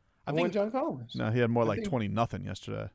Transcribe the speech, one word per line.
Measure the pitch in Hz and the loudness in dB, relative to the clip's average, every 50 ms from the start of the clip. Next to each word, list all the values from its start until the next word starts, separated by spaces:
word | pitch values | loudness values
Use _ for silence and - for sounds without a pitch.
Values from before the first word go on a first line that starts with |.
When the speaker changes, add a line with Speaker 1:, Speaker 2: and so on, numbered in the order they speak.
| _ _ _ _ - | _ _ _ _ -6
Speaker 1:
I | - | -2
Speaker 2:
I | 143 | 0
Speaker 1:
want | 160 175 196 180 | 2 2 2 2
Speaker 2:
think | |
Speaker 1:
John | 214 202 220 | 0 0 0
Collins. | 226 262 294 330 196 131 117 113 - | 0 0 -2 -2 -2 -6 -8 -8 -4
Speaker 3:
No, | 123 120 110 | -2 0 2
he | 110 123 | 4 4
had | 120 113 | 4 4
more | 117 120 117 | 4 4 4
Speaker 1:
I | |
Speaker 3:
like | 110 104 117 | 4 2 0
Speaker 1:
think | 110 202 | 0 -2
Speaker 3:
twenty | - 123 107 101 | 0 0 0 0
nothing | 104 107 117 - - 95 95 | 0 0 0 0 -2 -6 -6
yesterday. | 101 98 - - - 107 107 107 101 | -8 -8 -8 -8 -8 -8 -6 -8 -8